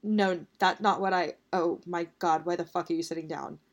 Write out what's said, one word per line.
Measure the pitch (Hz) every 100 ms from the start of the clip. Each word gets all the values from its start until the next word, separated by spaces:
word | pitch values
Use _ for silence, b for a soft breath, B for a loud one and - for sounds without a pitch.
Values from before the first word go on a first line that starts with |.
no, | 208 214 190 180 147 _
that's | 190 -
not | 208 185
what | 190
I, | 185 - - _
oh | 190 170 - -
my | 175 170 _
god, | 175 156 160
why | 175
the |
fuck | 170 180 170
are |
you | 165
sitting | 165 165 160
down? | 151 135 156 _